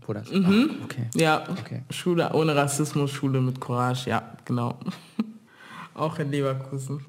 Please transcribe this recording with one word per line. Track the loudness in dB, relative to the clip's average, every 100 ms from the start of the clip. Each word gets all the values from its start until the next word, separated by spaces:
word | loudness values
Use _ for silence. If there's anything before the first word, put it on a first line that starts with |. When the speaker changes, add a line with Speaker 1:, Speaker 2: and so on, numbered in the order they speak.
| -6
Speaker 1:
wo |
das | -8 -2
Speaker 2:
Mhm. | 2 6 6 4 0
Speaker 1:
Ah, |
okay. | -8 -6 -4
Speaker 2:
Ja. | 2 4 4 0
Speaker 1:
Okay. | -8 -6 -10 -8
Speaker 2:
Schule | -4 0 2 2
ohne | 2 4 4
Rassismus, | 2 2 0 2 0
Schule | 0 0 2
mit | 2 -2
Courage, | -2 0 0 0 0
ja, | -2 -2 -16 -4
genau. | -2 -2 -4
<laughs> | -8 -10 -14 -6 -6 -6 _ -20 -18 -16 -16
Auch | -4 -4 -2
in | -2
Leverkusen. | 0 0 -2 -6 -8 -6 -8